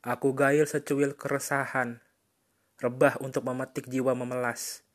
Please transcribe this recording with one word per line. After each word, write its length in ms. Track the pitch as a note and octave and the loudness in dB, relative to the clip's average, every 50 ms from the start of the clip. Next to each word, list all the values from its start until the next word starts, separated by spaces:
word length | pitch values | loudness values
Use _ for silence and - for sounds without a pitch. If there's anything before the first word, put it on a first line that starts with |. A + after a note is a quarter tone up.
| - | -2
Aku 320 | A#2+ A#2+ - - C#3 C3+ | -4 -4 0 0 0 2
gail 320 | C#3 C#3+ C#3 C#3+ D3+ D#3 D3 | 4 4 4 6 4 4 2
secuil 480 | - D3+ C#3+ - D3 C#3 C#3+ C#3 C#3 | 0 -6 -2 0 0 2 2 0 0
keresahan, 880 | - - C#3 C#3+ C#3 - - D3 C#3 C3+ - - C3+ B2+ A#2+ A#2 A#2 _ _ _ _ _ _ _ _ _ _ _ _ _ _ _ | -6 -4 -4 -2 -2 -2 -2 -2 -2 -2 0 -2 -2 -2 -2 -4 -12 _ _ _ _ _ _ _ _ _ _ _ _ _ _ _
rebah 400 | _ - A#2+ B2 B2+ D3+ C#3 - | _ -4 -4 2 4 4 4 4
untuk 240 | - - C3+ - D3 | 2 -8 -4 -4 -4
memetik 480 | A#2+ C3 B2+ B2+ C3 C3 _ D#3 - B2+ | -2 -2 -4 -4 -6 -6 _ -10 -8 -4
jiwa 240 | B2+ C3 B2+ C3 B2+ | -2 0 2 2 0
memelas 720 | B2 B2 B2 B2+ B2+ B2 A#2+ A#2 - - - - - _ _ | 0 -2 -4 -4 -2 -2 -2 -4 -4 -8 -10 -12 -14 _ _